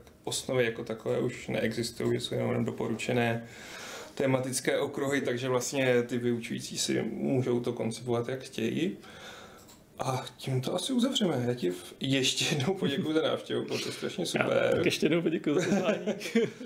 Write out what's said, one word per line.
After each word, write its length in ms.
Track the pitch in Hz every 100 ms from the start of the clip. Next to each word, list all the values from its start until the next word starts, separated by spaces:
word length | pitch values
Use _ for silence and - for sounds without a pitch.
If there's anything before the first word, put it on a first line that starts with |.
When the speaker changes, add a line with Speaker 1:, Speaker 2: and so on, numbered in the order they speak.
| - -
Speaker 1:
osnovy 420 | - 123 - 131 117
jako 180 | 117
takové 360 | - 113 120 127
už 280 | 127 - -
neexistují, 680 | - 113 117 117 - 120 120
že 60 | -
jsou 100 | 123
jenom 300 | 120 120 113
doporučené 840 | - 117 113 - 123 120 117 117 - - - - - - -
tematické 640 | 135 131 131 127 - 139
okruhy, 420 | 139 - 139 139
takže 280 | 131 120 131
vlastně 540 | 127 120 143 131 120
ty 140 | 120 123
vyučující 600 | 120 120 117 131 - -
si 240 | - 131
můžou 580 | 123 131 143 131 127 120
to 140 | 123
koncipovat, 540 | 117 113 113 123 117 120
jak 140 | 131
chtějí. 540 | - - 151 131 180 - - - - - - - - - - -
A 260 | 131 131 - -
tím 240 | - 127
to 140 | 127 185
asi 180 | -
uzavřeme. 500 | 254 254 - 190 135 120
Já 60 |
ti 160 | 123 -
v-, 220 | 90 - -
ještě 460 | 139 135 131 - - 147
jednou 180 | 131
poděkuju 400 | 190 143 139 156
za 80 | 156
návštěvu, 440 | 135 120 - 123 -
bylo 140 | 127
to 120 | -
strašně 300 | - - -
Speaker 2:
Já 40 | -
Speaker 1:
super. 440 | - - 123 117 -
Speaker 2:
tak 100 | -
ještě 200 | - 156
jednou 160 | 170
poděkuju 380 | 170 165 160 156
za 60 | 175
pozvání. 320 | 196 175 -
Speaker 1:
<laughs> 160 | 196 - - 226 220 -